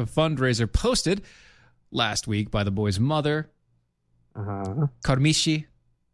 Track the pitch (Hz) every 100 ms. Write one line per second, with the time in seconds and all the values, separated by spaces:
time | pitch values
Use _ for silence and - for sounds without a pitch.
0 | 113 - 160 139 131 113 113 - 220 254
1 | 160 202 - - - - _ _ _ 127
2 | 110 107 - 104 104 110 101 98 104 95
3 | 131 156 147 151 151 _ _ _ _ _
4 | _ _ _ - 104 98 95 113 143 -
5 | - 131 151 151 165 156 151 _ _ _
6 | _